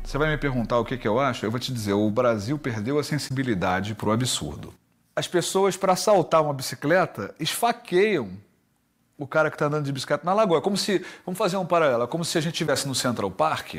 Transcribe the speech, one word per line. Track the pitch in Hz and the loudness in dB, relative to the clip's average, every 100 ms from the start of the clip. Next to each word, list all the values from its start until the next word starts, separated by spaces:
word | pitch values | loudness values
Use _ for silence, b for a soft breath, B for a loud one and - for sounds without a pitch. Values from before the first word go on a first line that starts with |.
você | - 139 | -6 0
vai | 156 | 0
me | 151 | 0
perguntar | 143 127 110 120 | 0 -2 0 0
o | 110 | 0
que | - | -2
que | 117 | 0
eu | 110 | 2
acho? | 139 120 104 | 0 0 -2
Eu | |
vou | 123 | -4
te | 127 | -4
dizer, | 123 104 | -4 0
o | 101 107 | 2 2
Brasil | 107 123 113 101 147 | 4 2 2 -2 -4
perdeu | 139 110 104 147 | -4 -4 -2 -2
a | |
sensibilidade | 139 151 - 131 127 101 95 92 98 110 | 0 -4 -4 -4 0 0 0 0 -2 -4
pro | 101 | 0
absurdo. | 110 123 - 76 73 - - _ _ _ - | 0 0 -2 -6 -10 -14 -18 _ _ _ -6
As | 147 | -2
pessoas, | 180 165 190 196 180 | -2 0 2 2 0
pra | 185 | 0
assaltar | 180 - 202 151 165 | 2 4 4 6 2
uma | 151 | 2
bicicleta, | 139 131 131 143 180 165 - 98 - | -2 -6 -4 2 2 2 -2 -10 -6
esfaqueiam | 156 - 233 233 - 180 214 185 107 95 - _ _ _ _ _ _ _ | -6 0 0 -2 0 2 4 2 -2 -10 -18 _ _ _ _ _ _ _
o | 139 | -2
cara | 160 151 | 2 2
que | - | 2
tá | 151 | 0
andando | 151 139 | 0 -2
de | |
bicicleta | 135 - 147 170 | -6 -2 -2 0
na | |
lagoa. | 196 220 160 | 2 4 4
É | |
como | 190 196 | 2 0
se, | - 185 B B - | 0 -2 B B -10
vamos | 185 | -2
fazer | 214 190 | -2 0
um | 180 | 2
paralelo, | 175 151 120 | 4 4 4
é | 120 | 0
como | 165 | -2
se | 170 175 | -2 0
a | |
gente | 160 | -2
tivesse | - 156 131 139 | -2 0 0 0
no | |
Central | 127 131 113 101 | -2 -2 -2 -4
Park | 85 156 135 - | 0 0 0 -8